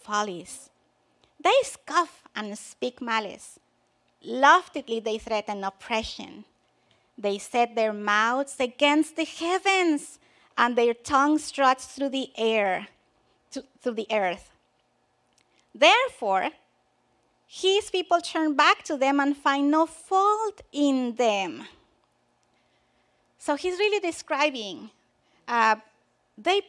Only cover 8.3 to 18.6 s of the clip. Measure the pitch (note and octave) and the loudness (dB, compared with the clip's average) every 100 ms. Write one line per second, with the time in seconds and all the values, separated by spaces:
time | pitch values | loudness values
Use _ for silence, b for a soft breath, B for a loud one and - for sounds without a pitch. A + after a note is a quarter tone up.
8.3 | C4 C#4 - B3 - C#4+ D4+ D4+ - D#4 | 0 -4 -4 -6 0 2 4 0 -4 -6
9.3 | - E4 F#4 G4 F#4+ F4 D4 - - b | -6 -2 0 2 2 2 0 -4 -18 b
10.3 | b b - A#3+ A#3+ A#3 A#3 - C#4 D4 | b b 0 0 2 0 0 0 2 4
11.3 | D4+ - - C4 C4 - - C#4 C4 - | 2 -2 0 2 2 -4 -6 -4 -4 -6
12.3 | - A3 A3 G3 F#3 G#3 _ _ _ _ | -4 0 0 0 -2 -6 _ _ _ _
13.3 | _ _ C4+ - _ B3 A3 G#3 A3 F#3 | _ _ -16 -16 _ -6 -4 -2 0 0
14.3 | F3+ - _ _ _ _ _ _ _ _ | -4 -10 _ _ _ _ _ _ _ _
15.3 | _ _ _ _ G#3+ D#4 A4+ C5 - G#3+ | _ _ _ _ 4 6 6 2 -4 -2
16.3 | F#3+ C#4 - _ _ _ _ _ _ _ | 0 -2 -6 _ _ _ _ _ _ _
17.3 | _ _ - F#4 G4 - F#4 E4+ F4 E4+ | _ _ -4 0 0 0 -6 0 -2 0
18.3 | E4+ D#4 C#4+ | -2 0 2